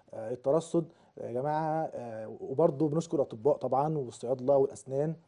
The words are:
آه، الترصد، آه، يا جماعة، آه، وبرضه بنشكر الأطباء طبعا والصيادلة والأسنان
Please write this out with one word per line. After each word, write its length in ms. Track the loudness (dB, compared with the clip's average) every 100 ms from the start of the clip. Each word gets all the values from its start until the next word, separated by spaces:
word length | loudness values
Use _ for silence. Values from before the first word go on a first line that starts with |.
| _
آه، 160 | -12 -8
الترصد، 540 | -2 2 2 2 0 -2 -8 _ -12
آه، 80 | -6
يا 40 |
جماعة، 580 | -4 -2 -2 0 -2 -4
آه، 420 | -6 -10 -10 -10 -10
وبرضه 480 | -4 4 4 4 0
بنشكر 280 | 0 0 -2
الأطباء 400 | -2 0 2 2
طبعا 420 | 2 2 2 -2
والصيادلة 580 | -4 -6 -4 0 4 4
والأسنان 580 | 4 0 -4 -2 -2 -4